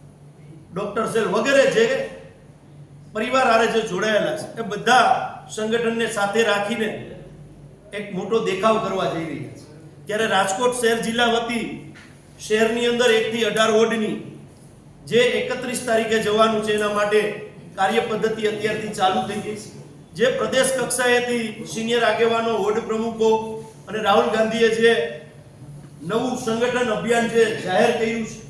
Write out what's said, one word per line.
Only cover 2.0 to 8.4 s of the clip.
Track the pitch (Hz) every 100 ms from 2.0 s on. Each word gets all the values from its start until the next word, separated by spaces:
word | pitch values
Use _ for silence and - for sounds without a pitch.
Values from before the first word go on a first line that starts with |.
| - - - - - - - - - - -
પરિવાર | 214 247 262 240
આરે | 226 220
જે | 220 175
જોડાયેલા | 180 214 202 160 -
છે, | - -
એ |
બધા | 202 208 226 262 - - - - - -
સંગઠનને | 220 233 226 226 226
સાથે | 202 202 220
રાખીને | 214 202 202 226 214 - - - - - - - - - -
એક | 202 196 185
મોટો | 208
દેખાવ | 226